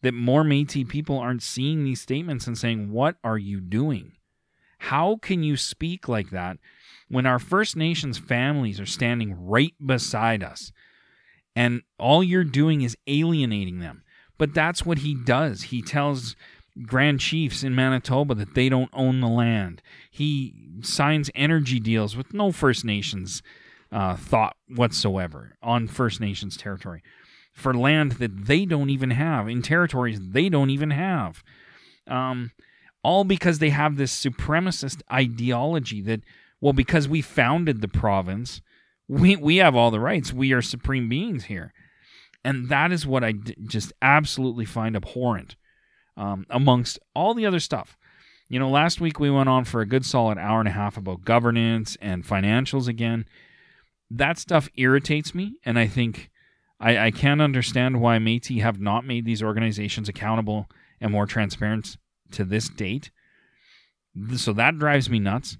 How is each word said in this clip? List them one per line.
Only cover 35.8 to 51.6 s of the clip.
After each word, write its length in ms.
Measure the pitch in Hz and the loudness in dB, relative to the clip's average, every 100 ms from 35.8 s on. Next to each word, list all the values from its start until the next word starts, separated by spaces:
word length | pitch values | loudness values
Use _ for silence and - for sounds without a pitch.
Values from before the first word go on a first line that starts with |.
| 123 107 | -4 -6
that, 200 | 101 110 - - _ _ | -4 -4 -6 -20 _ _
well, 120 | 139 | 2
because 360 | 135 165 165 139 | 2 4 2 2
we 120 | 156 | 0
founded 600 | - - 120 160 170 117 | 0 2 2 4 0 0
the 80 | 104 | -2
province, 720 | - 110 98 90 98 123 - - _ _ _ _ | 0 2 0 0 -6 -8 -12 -20 _ _ _ _
we, 280 | 139 180 196 | 4 6 6
we 200 | 147 175 | 4 6
have 200 | 180 127 | 8 8
all 140 | 117 | 4
the 100 | 107 | 4
rights. 320 | 123 185 - | 0 -2 -2
We 200 | 127 135 | -2 2
are 100 | 127 | 2
supreme 460 | 120 127 - 135 117 | 0 -6 -4 -2 0
beings 360 | 127 226 160 | -2 -2 -6
here. 280 | 98 101 - _ _ _ _ - _ _ | -6 -10 -10 _ _ _ _ -20 _ _
And 240 | 131 135 123 | -4 -4 0
that 220 | 139 165 | 2 2
is 160 | 180 143 | 0 0
what 160 | 131 | 0
I 100 | 117 | 0
d-, 240 | 104 110 - 110 | -2 -6 -12 -6
just 260 | 110 104 - | -6 -6 -2
absolutely 640 | 131 143 151 - 131 120 | 4 4 2 -2 -4 -4
find 320 | 113 - 113 110 | -6 -4 -2 -4
abhorrent, 600 | 98 - 123 107 - - _ _ _ _ _ - | -6 -4 -2 -2 -6 -20 _ _ _ _ _ -10
um, 300 | 101 98 95 | -6 -6 -4
amongst 480 | 123 139 123 120 - _ | 2 4 4 2 -8 _
all 200 | - 185 | -2 0
the 120 | 233 214 | 2 0
other 140 | 175 | 0
stuff. 360 | - 123 - _ _ _ _ _ _ | -2 -6 -6 _ _ _ _ _ _
You 100 | 127 | -2
know, 100 | 135 | 2
last 320 | 139 165 - | 2 2 0
week 180 | 165 151 | -4 0
we 120 | 143 | 2
went 180 | 139 135 | 4 4
on 160 | 131 | 2
for 160 | 120 120 | 2 -2
a 60 | 104 | 0
good 180 | 127 | 0
solid 340 | 127 135 113 104 | 0 0 0 0
hour 220 | 95 110 | 0 0
and 80 | 110 | 0
a 40 | |
half 240 | 95 101 104 | 0 -4 -4
about 280 | 95 90 | -8 -8
governance 720 | 95 117 117 117 | 2 2 4 2